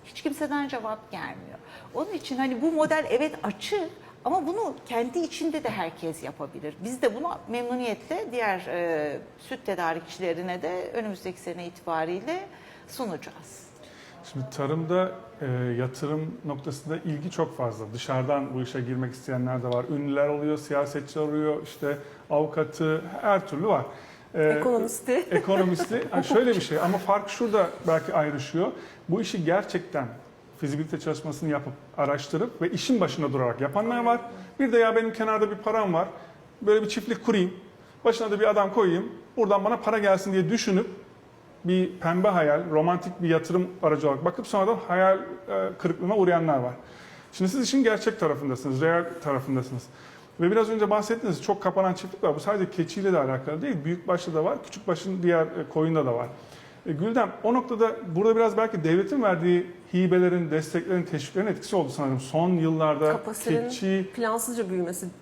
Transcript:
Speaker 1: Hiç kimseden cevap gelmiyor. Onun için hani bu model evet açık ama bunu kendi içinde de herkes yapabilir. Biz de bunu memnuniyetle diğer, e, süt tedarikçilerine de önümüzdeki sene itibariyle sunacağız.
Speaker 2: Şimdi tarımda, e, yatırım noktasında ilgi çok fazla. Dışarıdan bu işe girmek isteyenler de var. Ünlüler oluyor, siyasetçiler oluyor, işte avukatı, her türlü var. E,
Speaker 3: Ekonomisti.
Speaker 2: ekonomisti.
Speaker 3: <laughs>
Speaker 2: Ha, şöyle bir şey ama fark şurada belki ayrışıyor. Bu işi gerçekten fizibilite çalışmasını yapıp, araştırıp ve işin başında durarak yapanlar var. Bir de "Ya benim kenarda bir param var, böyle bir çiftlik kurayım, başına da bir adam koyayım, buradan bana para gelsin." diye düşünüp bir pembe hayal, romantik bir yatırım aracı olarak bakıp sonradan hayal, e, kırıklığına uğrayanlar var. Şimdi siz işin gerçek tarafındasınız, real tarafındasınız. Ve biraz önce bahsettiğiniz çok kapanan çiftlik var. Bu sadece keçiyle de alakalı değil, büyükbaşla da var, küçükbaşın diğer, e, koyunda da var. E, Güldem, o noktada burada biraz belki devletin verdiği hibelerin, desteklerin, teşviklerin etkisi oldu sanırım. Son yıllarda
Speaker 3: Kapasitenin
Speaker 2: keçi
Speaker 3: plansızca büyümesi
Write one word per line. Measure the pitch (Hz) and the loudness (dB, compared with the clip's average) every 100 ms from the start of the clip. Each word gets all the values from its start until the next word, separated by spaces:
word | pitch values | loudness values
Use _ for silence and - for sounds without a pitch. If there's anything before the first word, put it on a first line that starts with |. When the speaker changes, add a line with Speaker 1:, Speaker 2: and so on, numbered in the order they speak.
Speaker 1:
Hiç | - - | -18 -8
kimseden | 320 277 302 285 277 | -8 -4 -4 -2 -4
cevap | 262 214 214 - | -6 -6 -8 -10
gelmiyor. | 180 - - - - - - - | -12 -10 -12 -16 -18 -20 -20 -10
Onun | 214 330 | -6 -4
için | 359 - 262 | -6 -6 -2
hani | 269 240 | -2 0
bu | 311 | 0
model | 320 302 311 294 | 2 2 2 2
evet | 262 302 302 | 0 0 -2
açık | - - - 415 339 - - - | -6 -6 -4 -4 -4 -10 -20 -8
ama | - 359 302 | 0 0 0
bunu | 403 392 - - | -2 -4 -6 -6
kendi | 233 247 339 | -4 -2 -2
içinde | 330 - 330 311 | -4 -4 -4 -2
de | 233 | -4
herkes | 202 165 160 165 156 | -4 -6 -6 -8 -6
yapabilir. | 135 - 143 143 147 151 | -10 -10 -10 -8 -10 -8
Biz | 202 254 | -10 0
de | 269 | 0
bunu | 214 339 - - | 0 -6 -6 -6
memnuniyetle | 240 240 247 240 202 - 330 440 | -6 -4 -4 -4 -6 -6 -6 -4
diğer, | 240 220 185 185 | -2 -2 -2 -4
e, | 175 175 160 151 139 - - | -4 0 0 -2 -6 -12 -20
süt | - 165 - | -12 -8 -6
tedarikçilerine | 180 165 160 165 - 185 165 180 180 | -2 -2 -4 -8 -6 -4 -4 -4 -6
de | 175 180 - | -4 -6 -6
önümüzdeki | - 214 185 190 180 | -6 -6 -8 -10 -10
sene | - 170 175 | -10 -10 -12
itibariyle | 175 - 160 160 185 240 359 381 - - - - | -10 -4 -2 -2 -4 -4 -6 -8 -18 -20 -20 -18
sunacağız. | - 226 156 - - - - - - - - - - - | -8 -6 -6 -10 -18 -20 -20 -20 -20 -20 -20 -20 -20 -12
Speaker 2:
Şimdi | 135 131 - | -10 -8 -4
tarımda, | 139 160 160 180 185 - - - | -2 -2 0 0 0 -4 -18 -10
e, | 139 123 123 120 | -4 -2 -2 -2
yatırım | 131 131 147 156 156 - | -4 -4 -4 -4 -6 -8
noktasında | 147 139 156 135 151 160 | -8 -8 -8 -10 -8 -6
ilgi | 165 147 170 | -4 -6 -6
çok | - - - | -4 -4 -2
fazla. | 120 107 107 | -6 -4 -10
Dışarıdan | 117 - 131 127 143 135 | -10 -2 -2 0 0 -2
bu | 127 | -6
işe | 123 135 | -4 -6
girmek | 123 127 127 | -4 -4 -4
isteyenler | 127 - 127 127 127 | -8 -6 -2 -2 -2
de | 123 | -2
var. | 123 123 | -2 -2
Ünlüler | 147 143 139 147 | -4 -2 0 2
oluyor, | 147 151 151 | 0 -2 -2
siyasetçiler | 147 143 143 143 139 156 | -2 -2 0 -4 -6 -4
oluyor, | 151 151 151 147 | -2 0 0 -2
işte | - - 143 143 - - - | -6 -6 -4 -4 -8 -20 0
avukatı, | 147 151 160 151 - 160 160 170 190 | 0 2 0 -2 0 0 0 -4 -2
her | 220 196 196 | 2 2 2
türlü | 147 208 | -2 2
var. | 156 - - - - - | 2 0 -12 -20 -20 -8
E, | 165 | 2
Speaker 3:
Ekonomisti. | 156 151 196 233 226 - - 254 359 | 4 4 2 2 0 -6 0 0 2
Speaker 2:
ekonomisti. | 175 - 190 185 170 349 226 - | 0 2 2 4 2 0 -2 0
Speaker 3:
<laughs> | |
Speaker 2:
Ha, | - | -2
şöyle | - 254 247 | 4 4 6
bir | 196 | 2
şey | - 151 | 0 0
ama | 175 185 | 2 0
fark | - 202 202 | 2 0 0
şurada | - 233 208 170 - - | -4 2 4 2 0 0
belki | 160 156 | 0 2
ayrışıyor. | 170 151 143 131 165 214 - - - - | 0 0 -2 -4 -2 -2 -4 -16 -16 -4
Bu | 190 | -2
işi | 196 208 | -2 -2
gerçekten | 160 185 202 175 - 151 120 117 - - - - | 2 0 0 -6 -4 -6 -6 -10 -20 -20 -20 -8
fizibilite | 147 143 160 165 | -4 -4 -4 -4
çalışmasını | 160 139 160 139 160 | -4 -4 -6 -4 -2
yapıp, | 147 139 - - - | -2 -4 -12 -12 -2
araştırıp | 139 143 139 - 240 - | 0 0 -2 -2 -2 -2
ve | 170 | -2
işin | 180 - 240 | -2 0 2
başında | 170 135 147 | 2 0 0
durarak | 135 123 117 | 2 0 0
yapanlar | 139 202 220 240 | -2 0 0 0
var. | 233 240 - - - - | 2 2 -2 -14 -16 -2
Bir | 269 | 4
de | 233 | 6
"Ya | 226 220 | 6 4
benim | 226 | 0
kenarda | 220 220 214 214 | -2 0 2 0
bir | 214 | 0
param | 214 220 202 | 0 2 2
var, | 165 190 - - - - - | 2 0 -6 -18 -20 -20 -4
böyle | 208 214 | 4 4
bir | 208 | 4
çiftlik | 254 - 233 - | -4 -4 -2 2
kurayım, | 214 180 - - - - - | 4 2 -2 -18 -20 -20 0
başına | 233 226 220 | 2 2 0
da | 202 | 2
bir | 214 | 4
adam | 208 196 | 4 4
koyayım, | 233 190 170 226 - - - | 4 4 2 -2 -10 -10 0
buradan | 208 202 | 4 4
bana | 196 240 | 2 0
para | - 220 | 0 2
gelsin." | 202 190 196 | 4 4 4
diye | 190 165 | 2 2
düşünüp | 220 - 190 233 - - - - - - - | 2 2 2 2 -8 -18 -20 -20 -20 -20 -8
bir | 175 185 185 - | 0 2 2 0
pembe | 165 175 208 | 0 4 4
hayal, | 180 151 147 175 | 4 4 4 4
romantik | 156 160 175 185 185 | 2 4 2 -2 -2
bir | 170 | 2
yatırım | 160 160 180 180 - | 2 2 0 0 0
aracı | 160 151 147 | 2 4 2
olarak | 139 | 2
bakıp | 170 180 214 | 0 -2 -2
sonradan | 208 196 233 - | 2 2 0 0
hayal, | 180 190 190 | 4 6 4
e, | - - - 95 190 180 | 0 -12 -6 -2 -2 -2
kırıklığına | 175 165 180 220 | -2 -2 0 4
uğrayanlar | 226 170 165 139 | 6 6 4 2
var. | 123 127 - - - - - | 0 -6 -16 -20 -20 -20 -20
Şimdi | - 185 | -2 0
siz | 269 | 0
işin | 240 269 | 2 4
gerçek | 226 214 226 220 | 4 2 0 0
tarafındasınız, | 165 139 143 127 143 131 | 0 0 -2 -2 -2 2
real | 160 170 170 - | 4 4 0 -6
tarafındasınız. | 151 135 135 131 127 123 - - - - - - | -2 -2 0 -2 -2 -8 -12 -20 -20 -20 -20 0
Ve | 170 | 4
biraz | 214 214 | 4 2
önce | 220 208 | 2 2
bahsettiğiniz | 214 208 226 226 156 | 2 0 -2 -2 -2
çok | - 196 | 0 0
kapanan | 185 190 190 | 2 2 0
çiftlik | 180 185 - | 0 -8 -2
var. | 180 | 0
Bu | 147 | 0
sadece | 160 208 180 | -2 0 -2
keçiyle | - 160 202 190 | -2 -4 0 2
de | 175 | 2
alakalı | 131 131 139 156 | 2 -2 -4 -4
değil, | 277 190 | -2 -2
büyükbaşla | 147 175 - 175 170 | -2 -4 0 -2 0
da | 160 | 0
var, | 170 - | 0 -2
küçükbaşın | - - - 165 196 185 | -8 -8 -4 -4 -2 0
diğer, | 175 170 | 4 4
e, | 160 175 139 | 2 -2 -4
koyunda | 156 160 160 131 | 0 2 2 2
da | |
var. | 117 123 - - - - - - | 0 -4 -10 -18 -20 -20 -12 -6
E, | |
Güldem, | 147 208 240 202 - | -2 0 2 0 0
o | 220 | 2
noktada | 247 240 226 226 220 190 160 | 2 0 2 2 2 -4 2
burada | 220 226 | 4 6
biraz | 226 202 | 4 4
belki | 220 202 | 0 0
devletin | 156 170 196 294 | 4 4 4 2
verdiği | 214 175 175 175 180 - - | 4 4 4 4 2 -12 -2
hibelerin, | 180 185 180 180 175 160 | 2 4 6 6 4 2
desteklerin, | 156 156 175 170 185 | 0 0 -4 0 -2
teşviklerin | 170 156 127 185 208 | 0 -4 -4 -2 -2
etkisi | - - 196 | -2 -2 0
oldu | 143 | 0
sanırım. | 131 139 131 | -2 -2 -2
Son | 131 156 175 | 0 0 2
yıllarda | 180 160 160 156 143 151 | 4 2 2 2 4 2
Speaker 3:
Kapasitenin | 156 - 214 - 156 156 | 2 -4 -6 0 0 0
Speaker 2:
keçi | 247 190 190 190 - | -2 0 0 -2 -4
Speaker 3:
plansızca | 226 226 226 233 190 | -2 -2 -2 -4 -2
büyümesi | 185 170 180 185 - | -2 -4 -6 -10 -12